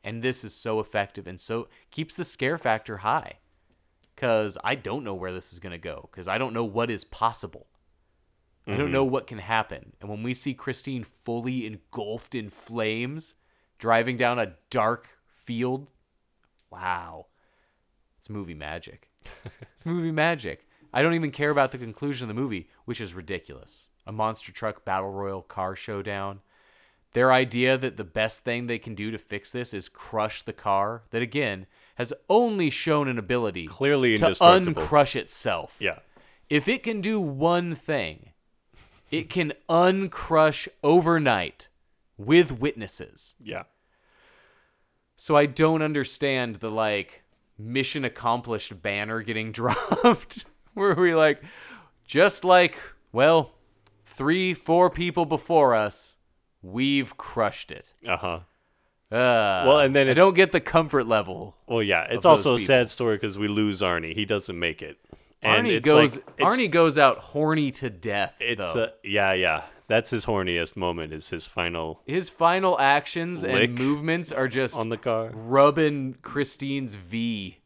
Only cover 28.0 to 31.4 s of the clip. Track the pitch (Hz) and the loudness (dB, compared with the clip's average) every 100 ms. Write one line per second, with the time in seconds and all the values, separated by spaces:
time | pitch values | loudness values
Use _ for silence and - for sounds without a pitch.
28 | 92 - 110 - - 117 120 117 - 101 | -8 -4 -4 -4 -6 -6 -6 -8 -8 -8
29 | 107 110 _ 104 - 123 120 101 - - | -8 -8 _ -12 -8 -10 -8 -10 -12 -16
30 | - 110 107 - - - 104 98 101 117 | -6 -2 -2 -4 -14 -8 -2 0 0 -6
31 | _ 117 117 143 | _ -4 -4 -2